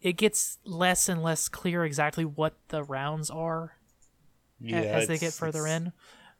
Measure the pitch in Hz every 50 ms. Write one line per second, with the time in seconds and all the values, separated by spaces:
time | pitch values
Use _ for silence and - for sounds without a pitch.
0 | - 180 175 - 214 208 208 - - - - - - 202 175 165 180 180 180 -
1 | - - 180 165 160 165 160 151 - - - - - 180 175 175 170 156 139 151
2 | 147 151 - 165 165 156 147 151 156 156 - _ _ - - 151 143 143 135 135
3 | 139 147 156 156 151 - 156 160 165 165 160 160 165 160 - _ _ _ _ _
4 | _ _ _ _ _ - _ _ _ _ _ - 117 113 110 - 110 104 107 110
5 | 113 - 165 156 170 165 156 - 165 160 156 156 151 156 160 165 165 175 - _
6 | _ - - - - - - _